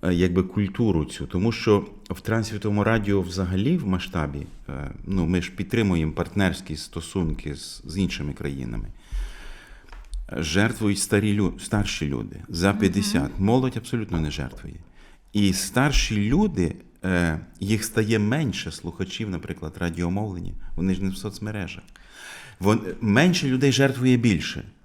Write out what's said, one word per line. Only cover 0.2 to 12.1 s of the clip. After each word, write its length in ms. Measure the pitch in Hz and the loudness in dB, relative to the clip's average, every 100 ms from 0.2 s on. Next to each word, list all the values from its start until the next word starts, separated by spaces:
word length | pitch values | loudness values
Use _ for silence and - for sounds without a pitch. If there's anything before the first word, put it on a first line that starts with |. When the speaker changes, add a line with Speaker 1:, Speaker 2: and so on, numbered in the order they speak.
| 90 87 | 4 4
Speaker 1:
культуру 640 | 92 - 101 - 117 85 | 2 0 -2 2 2 2
цю, 220 | 76 - - | 0 -6 -6
тому 260 | 92 107 | 0 0
що 340 | 117 - 101 - - - | 0 4 4 4 -12 -12
в 100 | 87 | -10
Трансвітовому 640 | - 113 107 107 107 104 | -2 -2 -2 -4 -2 2
радіо 360 | 101 113 101 101 | 2 2 2 2
взагалі 540 | 90 87 92 95 110 175 | 0 -2 0 0 2 0
в 100 | 104 | 0
масштабі, 600 | 92 - 87 73 71 69 - - | -2 -2 -4 -4 -4 -10 -14 -12
е, 220 | 69 71 - 82 | -10 -8 -10 -4
ну, 200 | 95 82 | 0 2
ми 160 | 90 | 2
ж 80 | 90 | -2
підтримуємо 600 | - 95 110 104 87 78 | -6 -2 2 4 4 2
партнерські 640 | 78 87 101 95 92 - 78 | 0 -2 2 2 2 -6 -10
стосунки 800 | - - 80 98 82 - 76 | -8 -10 -6 -2 -2 -2 -6
з, 280 | 71 - - - | -10 -12 -14 -8
з 120 | 85 | -2
іншими 340 | 90 90 73 | -2 -2 -6
країнами. 560 | 69 73 67 62 57 55 - - - - - - - - - - - - - - 62 | -6 -6 -6 -6 -6 -6 -10 -8 -6 -6 -10 -16 -16 -18 -20 -18 -18 -10 -10 -8 -6
Жертвують 640 | 78 85 110 113 107 98 | 0 2 2 2 0 0
старі 420 | - 104 107 104 | 2 2 2 2
лю-, 180 | 98 - | 0 -2
старші 460 | - 107 98 - | -2 0 0 -2
люди 360 | 76 | -2